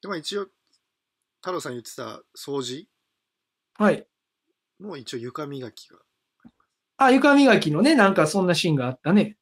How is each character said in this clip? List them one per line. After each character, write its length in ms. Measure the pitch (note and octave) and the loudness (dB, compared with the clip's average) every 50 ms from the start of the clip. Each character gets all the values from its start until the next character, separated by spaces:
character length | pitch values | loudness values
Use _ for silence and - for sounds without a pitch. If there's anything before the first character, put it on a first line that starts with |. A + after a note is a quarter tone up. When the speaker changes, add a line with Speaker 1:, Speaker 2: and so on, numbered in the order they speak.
Speaker 1:
で、 80 | - F#3+ | -12 -10
ま 60 | G3+ | -12
あ、 20 | E3 | -10
一 200 | D3+ - G3+ G3+ | -10 -8 -8 -8
応、 100 | G3 F#3+ _ _ _ _ _ _ _ _ _ _ _ _ _ _ _ _ _ _ | -10 -10 _ _ _ _ _ _ _ _ _ _ _ _ _ _ _ _ _ _
太 100 | - F#3 | -12 -10
郎 100 | F3+ E3 | -8 -8
さ 100 | - D3+ | -8 -10
ん 20 | B2 | -14
言 80 | A#2+ | -14
っ 20 | A2+ | -14
て 140 | - - | -16 -16
た 260 | - B2 A2+ G#2+ - _ _ _ | -14 -14 -14 -14 -18 _ _ _
掃 260 | - - - C#3 C#3 C3 | -20 -14 -8 -8 -8 -8
除？ 240 | A#2+ B2+ D3 F#3+ _ _ _ _ _ _ _ _ _ _ _ _ _ _ _ _ _ _ _ | -8 -10 -14 -16 _ _ _ _ _ _ _ _ _ _ _ _ _ _ _ _ _ _ _
Speaker 2:
は 120 | G#3 G#3 | 0 0
い。 160 | D#3+ - - _ _ _ _ _ _ _ _ _ _ _ _ _ _ _ | 0 0 -6 _ _ _ _ _ _ _ _ _ _ _ _ _ _ _
Speaker 1:
も 140 | F#3 G#3 F#3 | -16 -14 -14
う 60 | - | -14
一 160 | A2+ - - | -12 -12 -12
応 20 | |
床 300 | B2 A#2 B2 - - D3+ | -12 -12 -12 -12 -12 -12
磨 260 | C#3+ C#3+ C3+ B2+ A2+ - | -12 -12 -12 -14 -14 -16
き 160 | - - _ | -20 -20 _
が。 100 | _ _ _ _ _ _ _ _ _ _ _ - _ _ _ _ _ _ _ _ _ _ | _ _ _ _ _ _ _ _ _ _ _ -20 _ _ _ _ _ _ _ _ _ _
Speaker 2:
あ、 120 | C4+ C4 | 4 4
床 240 | B3+ C4+ C#4 D4 C#4 | 4 6 4 4 4
磨 240 | C#4 C#4+ C4 A3 E3+ | 6 6 6 4 4
き 100 | D#3 D#3+ | 2 -2
の 120 | D3 D3+ G#3 | -2 0 2
ね、 120 | C#4+ E4 | 2 4
な 140 | C4 G#3 G3 | 4 4 4
ん 60 | F#3+ | 4
か 120 | F#3 D#3+ | 2 0
そ 140 | D3+ - G3 F#3 | 0 0 -2 0
ん 40 | |
な 80 | F3+ F3 | 0 0
シ 140 | D#3 - F3+ | 0 0 0
ー 40 | D#3 | 0
ン 20 | |
が 120 | C#3 B2 | 0 -2
あ 40 | B2+ | -4
っ 100 | B2+ _ _ | -6 _ _
た 100 | D3 F3+ | 2 2
ね。 240 | G#3 - G#3 - _ | 2 2 2 -4 _